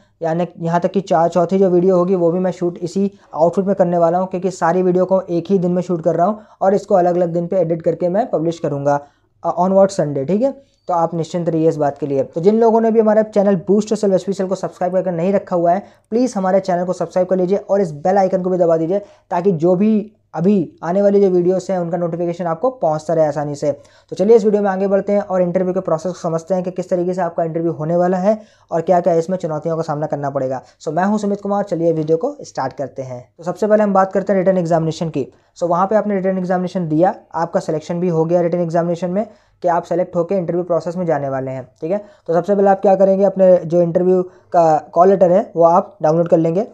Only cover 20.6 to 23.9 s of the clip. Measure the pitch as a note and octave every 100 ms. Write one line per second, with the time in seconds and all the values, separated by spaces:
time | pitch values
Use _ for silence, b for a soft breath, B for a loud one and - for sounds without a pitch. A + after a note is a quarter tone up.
20.6 | D#3 - D#3+ F#3+ G3+ G3+ G3 F3+ F3 F#3
21.6 | F3+ F#3+ E3+ F3 F3 E3 F3 E3+ F3 E3
22.6 | B3+ C4 E3+ D3+ D#3 E3 D#3 D3 D3 C#3+
23.6 | D3 - b